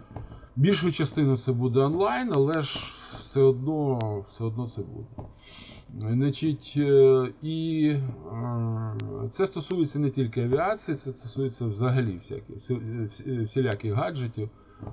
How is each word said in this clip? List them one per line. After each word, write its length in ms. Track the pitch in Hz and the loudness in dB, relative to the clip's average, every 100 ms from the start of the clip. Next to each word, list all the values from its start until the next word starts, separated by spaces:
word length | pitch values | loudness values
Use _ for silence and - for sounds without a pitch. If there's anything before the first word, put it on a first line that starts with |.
| - - - - - - | -16 -14 -14 -16 -12 2
Більшу 340 | 156 190 170 | 4 4 2
частину 440 | 156 156 - 143 127 | 0 -2 2 2 2
це 160 | - | 0
буде 280 | 120 127 120 | 0 2 4
онлайн, 520 | 139 165 202 247 254 147 | 4 4 2 0 0 2
але 280 | 139 160 | 2 2
ж 160 | 143 - - - - | -2 -6 -10 -12 -14
все 300 | - - 139 | -14 -4 4
одно, 560 | 135 123 135 156 143 127 110 104 101 | 6 6 0 0 0 0 -2 -4 -8
все 160 | - 113 | -6 -6
одно 240 | 110 117 | -4 -6
це 140 | - | -8
буде. 460 | 90 - 113 - - - - - - - - 113 | -10 -10 -14 -14 -16 -18 -20 -20 -18 -20 -16 -8
Значить, 760 | 107 120 139 135 160 147 - 143 | -2 2 2 0 -2 -2 -4 0
е, 560 | 143 139 135 131 127 123 | 6 8 10 8 4 -4
і, 460 | 151 160 160 156 151 143 131 117 82 | -6 -4 -2 2 2 2 -2 -6 -10
е, 960 | 113 120 120 117 113 113 110 107 104 110 | -8 -4 -2 -2 -2 -4 -6 -6 -6 -8
це 160 | - 190 | -2 -2
стосується 520 | 175 147 185 151 - | -2 -4 0 0 0
не 120 | 147 | 0
тільки 340 | 135 123 117 120 | 0 0 0 2
авіації, 520 | 135 180 214 - 143 | 2 2 -2 -4 -6
це 140 | 139 | -6
стосується 560 | 131 117 135 135 120 120 | -12 -10 -4 -4 -2 -4
взагалі 500 | 101 127 131 117 87 | 0 2 2 2 -2
всяких, 400 | - - - 107 | -8 -12 -12 -16
всі-, 500 | - 123 110 117 107 | -6 -4 -4 -6 -6
всі-, 340 | - - 123 107 | -8 -6 -4 -2
всіляких 500 | 135 123 104 113 104 | 0 0 0 -2 -2
гаджетів. 560 | 175 151 123 113 107 - - - - | -2 -4 -6 -6 -8 -10 -20 -16 -16